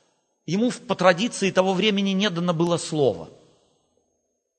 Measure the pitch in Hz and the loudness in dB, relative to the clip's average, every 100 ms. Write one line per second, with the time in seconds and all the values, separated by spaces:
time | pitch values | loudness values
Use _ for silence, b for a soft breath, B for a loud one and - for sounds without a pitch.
0 | b _ _ _ - 185 240 - - - | b _ _ _ -6 -2 -2 -2 -6 2
1 | 180 175 233 - 190 190 190 185 214 202 | 2 2 0 -2 0 2 2 2 0 0
2 | 196 190 208 170 180 165 175 165 - 156 | 0 0 -2 -2 -2 0 0 -2 -2 0
3 | 131 87 78 - _ _ _ _ _ _ | 2 0 -6 -20 _ _ _ _ _ _
4 | _ _ _ _ _ | _ _ _ _ _